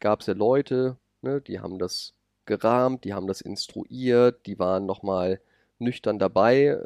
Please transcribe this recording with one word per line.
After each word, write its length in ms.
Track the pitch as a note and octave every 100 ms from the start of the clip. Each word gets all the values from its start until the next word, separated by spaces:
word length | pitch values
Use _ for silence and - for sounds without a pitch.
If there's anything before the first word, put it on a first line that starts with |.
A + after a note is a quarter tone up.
gab's 260 | G#2+ G#2+ -
ja 80 |
Leute, 600 | G2 G#2+ C3+ C#3 B2+ C3 B2+ _ _
ne, 180 | B2+ C#3+
die 200 | C#3 F#2+
haben 180 | F#2 F#2
das 360 | F#2 - - _ _ _ -
gerahmt, 580 | G#2 A2+ B2 B2+ C3
die 100 | -
haben 120 | G2 F#2+
das 140 | F#2+
instruiert, 1040 | - G2+ - G#2 - B2+ B2+ A#2+ B2 A#2+ G2
die 120 | F2+
waren 280 | F2+ F#2+ G2
noch 160 | F#2+
mal 380 | G2 F#2+ F2+ F#2+ _ _ _ -
nüchtern 400 | A#2+ - G#2+ G#2
dabei, 600 | F#2+ F#2+ A2 C3+ C#3+ -